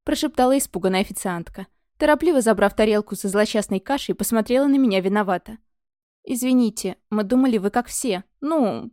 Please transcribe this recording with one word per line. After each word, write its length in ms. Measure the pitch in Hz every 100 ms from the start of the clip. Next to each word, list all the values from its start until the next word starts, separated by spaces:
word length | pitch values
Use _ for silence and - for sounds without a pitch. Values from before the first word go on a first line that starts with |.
прошептала 520 | - 294 302 - 254 269
испуганная 440 | - 180 185 185
официантка. 680 | 214 196 190 175 - - 190 _ _ -
Торопливо 440 | 302 294 320 285
забрав 340 | 220 208 202
тарелку 420 | - 220 208 208 196
со 120 | 202
злосчастной 520 | 196 214 214 - 190
кашей, 340 | - 277 -
посмотрела 520 | - 202 226 220 247 285
на 100 | 277
меня 240 | 254 190
виновато. 580 | 185 208 196 180 - 220 _ _ _ _ _ _
«Извините, 720 | - 247 254 254 226 214 185 - -
мы 140 | 214
думали, 340 | 202 254 262 220
вы 120 | 196
как 160 | 247 240
все. 380 | - 262 180 - -
Ну, 500 | 285 320 214 117 233